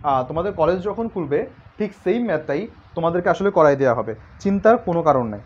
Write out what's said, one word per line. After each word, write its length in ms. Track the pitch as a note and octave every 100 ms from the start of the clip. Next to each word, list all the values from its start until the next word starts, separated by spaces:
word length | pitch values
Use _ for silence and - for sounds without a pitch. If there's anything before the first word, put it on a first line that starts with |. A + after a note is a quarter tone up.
| D3
আহ, 140 | C3 B2+
তোমাদের 220 | D#3 G3 G3
college 180 | D#3 F#3 G3
যখন 200 | G3+ A3+
খুলবে 240 | F#3+ D3 D3 A#3 - - -
ঠিক 120 | G#3 -
same 160 | F#3 A#3 A#3
ম্যাথটাই 320 | D#3 - C#3+ A3 - - -
তোমাদেরকে 320 | E3 F3 F3+
আসলে 160 | E3+ G3 F#3+
করাই 180 | D3+ C#3
দেওয়া 120 | C3+ A#2
হবে, 140 | G#2+ A2 - -
চিন্তার 340 | G3 G3 A3 A#3+ G3
কোনো 140 | E3+ D#3
কারণ 180 | C3+ A#2
নাই। 80 | G#2